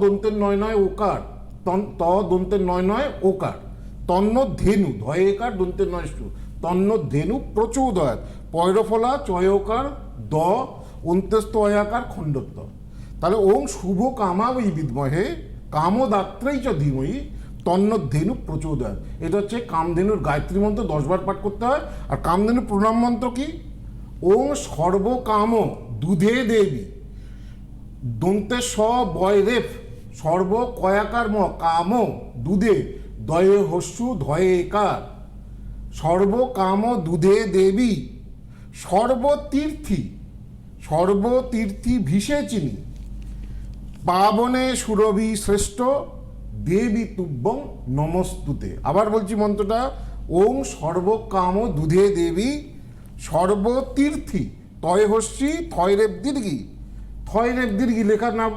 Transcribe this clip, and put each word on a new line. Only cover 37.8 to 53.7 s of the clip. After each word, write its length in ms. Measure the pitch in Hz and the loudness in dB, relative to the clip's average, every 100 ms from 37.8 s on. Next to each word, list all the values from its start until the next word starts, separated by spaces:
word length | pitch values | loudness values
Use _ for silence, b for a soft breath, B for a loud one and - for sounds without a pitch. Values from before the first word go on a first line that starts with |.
| 247 175 - - - - - B B | 2 0 -4 -12 -16 -16 -18 B B
সর্বতীর্থী, 1300 | - - 185 240 254 277 294 - 269 302 294 - 175 - - - - - - - - | -14 0 2 4 2 2 2 0 -2 0 -4 -2 -2 -2 -10 -14 -16 -16 -16 -18 -16
সর্বতীর্থী 1160 | - 156 185 196 220 254 254 220 214 196 233 247 | -2 2 4 2 4 2 2 -2 -2 -2 0 2
ভিষে 500 | 143 190 202 294 294 | 2 2 2 0 0
চিনি, 280 | 220 139 101 - - - - B B B B B B - - 175 | -2 -2 -4 -10 -12 -10 -10 B B B B B B -12 -6 0
পাবনে 720 | 180 202 208 240 254 262 254 | 4 6 6 4 2 2 0
সুরভি 600 | - 208 214 202 220 214 | 0 4 4 4 2 0
শ্রেষ্ঠ 460 | - 202 - - 247 285 - - - - - 107 | 2 2 0 0 0 0 -2 -10 -14 -12 -10 -6
দেবী 400 | 104 185 240 214 | 0 2 2 0
তুব্বং 560 | 226 - 175 131 147 254 285 - - | -2 -4 -4 -2 -2 -2 -6 -10 -4
নমস্তুতে। 880 | 135 156 180 180 180 147 127 92 - | -2 0 0 -2 -4 -6 -6 -6 -6
আবার 280 | 127 170 214 | 0 2 2
বলছি 240 | 220 196 | 2 0
মন্ত্রটা, 560 | 214 214 208 202 226 262 B B B - | 0 0 0 0 0 -2 B B B -2
ওং 360 | 165 208 262 | 4 4 4
সর্বকাম 1000 | 269 - 156 175 180 220 - 190 180 190 233 | -4 -4 -2 0 2 0 0 0 2 2 0
দুধে 480 | 151 156 180 202 | 0 2 6 6
দেবী, 480 | 170 170 165 233 294 - B B B B - | 4 0 0 0 -2 -8 B B B B -14
সর্বতীর্থী, 1300 | - 156 180 202 208 | -4 0 2 2 2